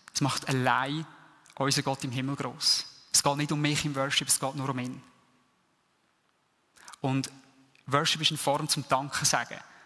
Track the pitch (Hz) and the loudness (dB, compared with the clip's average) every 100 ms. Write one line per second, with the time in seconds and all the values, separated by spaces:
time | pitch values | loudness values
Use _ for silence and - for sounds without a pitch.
0 | - - 139 - - 135 127 120 135 151 | -8 -2 0 0 0 2 4 2 0 -4
1 | 156 - - - - - 135 143 139 135 | -8 -14 -20 -20 -14 -2 0 2 0 -2
2 | 135 123 131 143 127 151 - - - - | -4 -4 -4 -4 -6 -2 0 0 -2 -16
3 | - - 143 143 151 151 147 147 151 135 | 0 2 4 2 0 2 2 2 0 -2
4 | 135 - 139 - 135 135 135 127 127 127 | 0 0 2 2 0 -4 -4 -4 -6 -10
5 | - _ _ _ _ _ _ _ _ _ | -16 _ _ _ _ _ _ _ _ _
6 | _ _ _ _ _ _ _ - - - | _ _ _ _ _ _ _ -20 -20 -6
7 | 139 131 131 - - _ _ _ - 143 | -2 0 -2 -10 -20 _ _ _ -2 0
8 | 160 156 156 151 - 143 151 - 131 131 | 2 2 0 0 0 0 0 -2 0 0
9 | 143 - 143 135 117 104 - - | 0 0 2 2 -2 -10 -16 -20